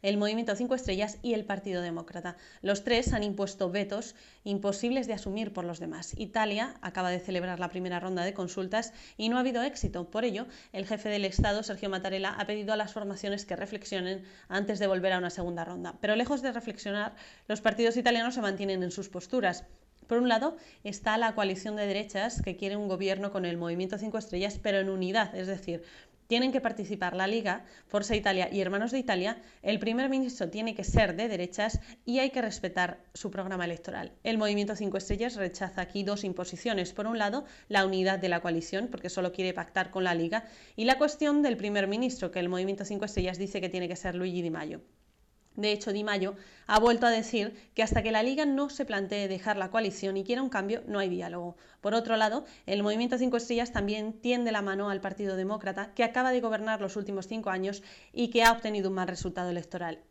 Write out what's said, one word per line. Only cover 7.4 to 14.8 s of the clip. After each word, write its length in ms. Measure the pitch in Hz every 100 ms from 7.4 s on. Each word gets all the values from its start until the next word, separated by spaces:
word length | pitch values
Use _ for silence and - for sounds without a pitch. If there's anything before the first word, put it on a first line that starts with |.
| 180 175
la 80 | 175
primera 320 | 185 180 175
ronda 240 | 180 185
de 80 | 175
consultas 600 | 202 180 185 190 214 226 - - -
y 100 | 220
no 80 | 247
ha 40 |
habido 220 | 247 233
éxito. 480 | 254 - - 180 175
Por 140 | 214
ello, 220 | 240 196 247 - -
el 140 | 190 196
jefe 240 | 214 214
del 160 | 208 196
Estado, 360 | 190 208 208
Sergio 280 | 214 190 202
Mattarella, 400 | 190 190 190 190
ha 160 | 208 196
pedido 260 | 214 208
a 40 | 214
las 180 | 208
formaciones 500 | 220 202 196 202 202
que 120 | 202 190
reflexionen 680 | 196 208 - 190 180 190 190 - -
antes 300 | 185 202
de 80 | 208